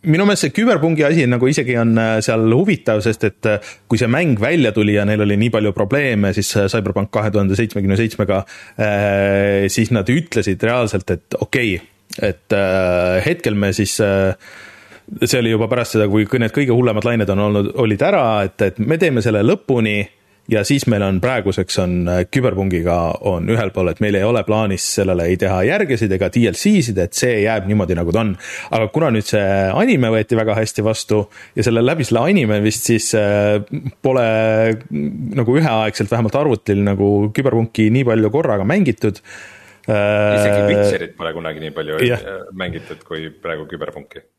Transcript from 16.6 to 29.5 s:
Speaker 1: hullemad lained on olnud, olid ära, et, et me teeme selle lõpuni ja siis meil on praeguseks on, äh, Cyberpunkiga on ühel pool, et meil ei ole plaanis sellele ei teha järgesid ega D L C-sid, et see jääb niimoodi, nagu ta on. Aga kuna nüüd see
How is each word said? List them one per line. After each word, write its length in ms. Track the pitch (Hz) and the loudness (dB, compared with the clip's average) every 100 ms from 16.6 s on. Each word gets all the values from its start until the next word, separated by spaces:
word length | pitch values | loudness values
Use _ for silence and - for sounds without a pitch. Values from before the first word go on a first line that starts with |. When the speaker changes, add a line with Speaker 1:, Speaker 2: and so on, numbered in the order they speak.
| 139 120 | 0 2
Speaker 1:
hullemad 300 | 123 107 120 | 2 0 0
lained 220 | 117 101 | 0 0
on 80 | 98 104 | 0 2
olnud, 240 | 104 101 - | 0 -2 0
olid 220 | 117 101 | 0 2
ära, 400 | 151 196 120 107 95 | 0 2 2 0 -2
et, 140 | - | -2
et 180 | 101 - | -2 -2
me 180 | 110 160 | -2 0
teeme 220 | 165 123 | 0 0
selle 160 | 110 107 | 0 2
lõpuni 640 | 113 202 - 123 110 104 101 _ _ _ - | 2 0 0 0 2 0 -4 _ _ _ -2
ja 140 | 110 101 | -2 2
siis 160 | 143 - | 0 2
meil 160 | 104 | 0
on 180 | 98 95 | 2 0
praeguseks 540 | 123 127 98 95 90 - | 0 -2 -2 -2 -2 -2
on, 140 | 90 90 87 | -2 -2 0
äh, 80 | 90 90 | 0 0
Cyberpunkiga 720 | 135 123 95 95 90 87 87 85 - 101 | 0 0 0 -2 -2 0 0 0 -2 -4
on 160 | 90 95 | -2 -2
ühel 200 | 113 101 | -2 -2
pool, 160 | 98 90 | -2 -2
et 80 | - | 0
meil 120 | 104 101 | 0 0
ei 60 | 104 | 0
ole 160 | 120 | 0
plaanis 400 | 95 107 110 95 - - | 0 0 0 -2 -4 -2
sellele 320 | 95 90 85 | 0 0 0
ei 60 | 90 | 0
teha 220 | 95 92 | 0 0
järgesid 480 | 101 196 185 117 110 | 0 0 -2 -2 -2
ega 160 | 92 92 | 0 0
D 160 | 113 113 | 2 0
L 80 | 85 | 0
C-sid, 400 | 202 208 120 92 | 2 2 2 -2
et 160 | 85 - | -2 -2
see 220 | 127 113 104 | 0 0 0
jääb 240 | 110 95 | 0 0
niimoodi, 240 | 107 87 87 | 0 0 -2
nagu 160 | 85 | 0
ta 140 | 95 110 | 0 -2
on. 80 | 90 - - - 113 | -4 -10 -14 -4 -2
Aga 120 | 110 | 0
kuna 180 | 151 160 110 | 0 0 0
nüüd 120 | 104 | 0
see 160 | 107 98 | 0 2